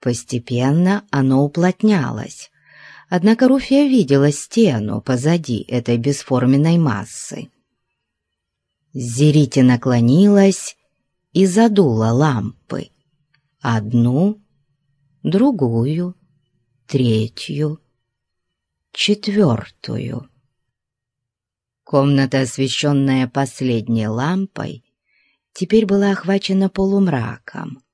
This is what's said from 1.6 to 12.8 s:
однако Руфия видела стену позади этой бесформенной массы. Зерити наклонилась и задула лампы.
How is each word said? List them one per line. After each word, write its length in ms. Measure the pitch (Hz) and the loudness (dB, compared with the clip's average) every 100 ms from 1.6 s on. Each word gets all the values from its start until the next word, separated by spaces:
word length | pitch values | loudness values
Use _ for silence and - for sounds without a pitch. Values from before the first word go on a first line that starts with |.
| 175 180 214 202 127 113 - - - _ _ - - - _ | -2 0 0 2 -2 -6 -10 -16 -20 _ _ -20 -20 -20 _
однако 400 | 180 185 226 254 | 0 2 4 4
Руфия 400 | 269 - 269 285 | 2 2 2 4
видела 420 | 262 147 139 143 | 2 2 4 2
стену 720 | 147 - - 220 120 104 110 | 0 -6 2 2 2 -4 -6
позади 640 | - 127 139 170 151 113 | -4 -2 0 0 -2 -6
этой 340 | - 123 123 120 | -4 -6 -2 -2
бесформенной 840 | 120 139 - 127 123 139 156 170 | -2 -4 -2 0 2 2 2 2
массы. 720 | 156 104 101 - - - - _ _ _ _ _ _ _ _ _ _ _ _ _ _ | 2 -2 -8 -14 -14 -14 -16 _ _ _ _ _ _ _ _ _ _ _ _ _ _
Зерити 680 | 139 120 117 151 151 139 135 | -10 -8 0 2 4 2 4
наклонилась 1160 | 127 123 135 123 117 143 202 202 196 185 - - _ _ _ _ _ | 4 2 0 2 2 4 4 6 4 2 -8 -18 _ _ _ _ _
и 140 | 170 190 | 0 2
задула 640 | 180 233 202 165 110 110 | 4 2 4 2 2 0
лампы. 760 | 117 151 127 101 - _ - | 2 2 0 -4 -10 _ -12